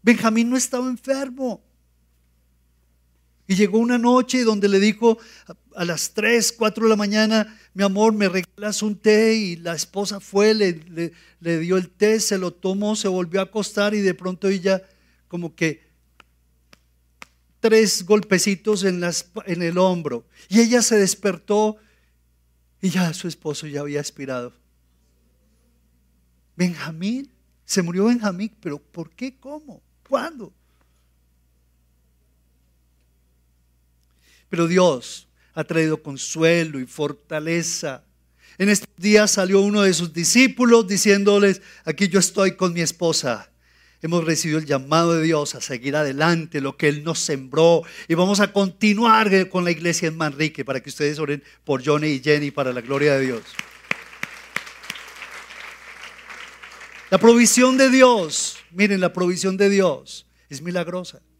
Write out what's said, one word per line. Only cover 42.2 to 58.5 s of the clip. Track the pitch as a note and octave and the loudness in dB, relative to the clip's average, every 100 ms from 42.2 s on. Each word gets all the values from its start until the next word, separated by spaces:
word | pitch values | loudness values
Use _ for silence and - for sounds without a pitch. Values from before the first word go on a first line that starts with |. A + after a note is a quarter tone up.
| F3+ - F#3+ F#3 | 0 0 -2 0
con | F#3 | -4
mi | E3+ | -2
esposa". | D#3+ - E3+ D#3 C3+ G#2+ - _ _ _ _ _ | -6 -2 -2 -2 -4 -6 -10 _ _ _ _ _
Hemos | D#3+ F3 D#3+ | -4 -2 0
recibido | D#3 E3 D#3 | -2 -2 -4
el | D3+ | -2
llamado | C#3 C3+ D#3+ E3+ | -4 0 2 2
de | E3 | 2
Dios | D#3+ D#3 C#3+ C3 | 0 0 -2 -8
a | |
seguir | - B2+ C3 D3 | -10 -8 -4 -2
adelante, | D3 C3+ D#3+ E3+ D#3 D3 | -2 0 0 0 -2 -6
lo | C#3 - | -8 -2
que | D3+ | -2
Él | D3 D3+ | -2 -6
nos | D#3 | -6
sembró, | - C#3 C3 C#3 E3 E3 - - - | -4 -6 -4 2 4 4 0 -20 -4
y | E3 | 0
vamos | F#3 G3+ | 2 2
a | G3+ | 2
continuar | G3+ G3 - G#3+ G3+ A#3 A3 G#3 F#3+ F#3 | 2 -2 0 0 2 4 4 4 2 0
con | F#3 | -2
la | F3 | -2
iglesia | D#3+ E3+ E3 E3 | -2 -2 -2 -4
en | D#3+ | -4
Manrique, | D3+ C#3 D#3 D3+ C3 | -6 -2 -6 -4 -8
para | C3 | -8
que | C#3 | -8
ustedes | - D3 D3+ | -4 -4 -4
oren | D3 C#3+ - _ | -6 -6 -10 _
por | - C3+ B2+ | -6 -4 0
Johnny | D3 D#3 | 0 0
y | C3+ | -2
Jenny, | C3+ D3 D3 | 2 2 0
para | C#3 C3 | -4 -4
la | B2 | -4
gloria | A#2 C#3 D3 | -6 0 2
de | C3+ C3 | 2 0
Dios. | A#2 - - - - - - - - - - - - - - - - - - - - - - - - - - - - - - - - - - - - - | -4 -10 -20 -20 -20 -10 -10 -10 -16 -16 -16 -14 -14 -14 -20 -18 -16 -16 -20 -20 -20 -20 -20 -20 -20 -20 -20 -20 -20 -20 -20 -20 -20 -20 -20 -20 -20 0
La | F#3 | 4
provisión | A3 A#3 A3+ A#3+ B3+ C4 | 6 8 6 4 4 4
de | C4+ | 4
Dios, | C4 B3+ A#3 D#3+ - - | 6 6 6 0 -6 -8